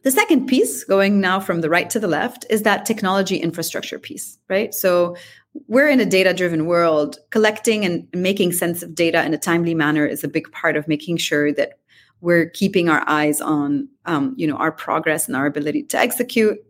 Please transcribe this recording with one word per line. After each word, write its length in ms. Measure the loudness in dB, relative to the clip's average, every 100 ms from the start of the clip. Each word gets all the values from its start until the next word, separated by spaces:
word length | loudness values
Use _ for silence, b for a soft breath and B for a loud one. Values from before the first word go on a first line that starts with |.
The 80 | 2
second 360 | 0 2 2 4
piece, 360 | 2 2 -2
going 380 | 0 2 4 2
now 180 | 2 0
from 220 | -2 -2
the 100 | 2
right 180 | 0 0
to 100 | -4
the 80 | -2
left, 360 | 0 -2 -6 -2
is 120 | 0
that 220 | 2 0
technology 520 | -2 -2 0 0 0 -2
infrastructure 640 | -2 -4 -6 -8 -10 -12
piece, 360 | -14 -14 -16 -18 -4
right? 260 | -4 -2
So 420 | -2 2 2 0 -4 B B B -18 0
we're 200 | 2 4
in 120 | 4
a 40 |
data-driven 640 | 4 4 4 2 0 0 2
world. 520 | 2 4 2 0 -6 _
Collecting 540 | 2 2 2 -2 0
and 240 | 0 -2 -6
making 400 | -2 -2 2 0
sense 300 | 0 -2 -4
of 120 | -10
data 300 | -2 2 2
in 80 | 0
a 60 | -2
timely 360 | 0 0 0
manner 300 | 0 2 2
is 200 | 0 -2
a 40 | -4
big 220 | -6 -6
part 260 | -4 -2 -2
of 120 | -2
making 300 | -4 -2 -4
sure 340 | -2 0 0
that 260 | 0 -4 -6 _ b b b
we're 280 | 2 2 2
keeping 380 | -2 0 2 2
our 160 | 0 2
eyes 340 | 0 2 0
on, 480 | -2 -2 0 -2 -4 _ -4
um, 280 | -2 -2 -2
you 100 | -4
know, 100 | -2
our 160 | -4
progress 560 | -4 -4 -2 0 -2 -2
and 80 | -2
our 100 | -2
ability 380 | -2 -4 -4
to 140 | -2 0
execute. 600 | 0 0 -2 2 2 0